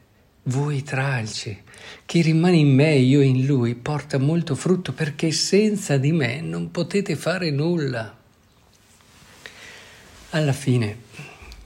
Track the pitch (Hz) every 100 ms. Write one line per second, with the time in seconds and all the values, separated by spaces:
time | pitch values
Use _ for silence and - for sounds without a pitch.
0 | _ _ _ _ - 127 147 143 - 135
1 | 139 127 110 - - 101 - - - -
2 | - 170 160 160 180 170 147 131 156 143
3 | 127 143 135 127 131 139 117 120 - 147
4 | - 143 139 170 160 135 165 185 180 -
5 | 151 - 165 151 - 190 214 202 - 139
6 | 143 165 120 131 165 170 170 - 170 202
7 | 202 143 160 180 175 139 160 175 139 120
8 | 107 - _ _ _ _ _ _ _ _
9 | _ _ - - - - - - - -
10 | - - - 160 147 135 - 123 107 104
11 | - - - - - -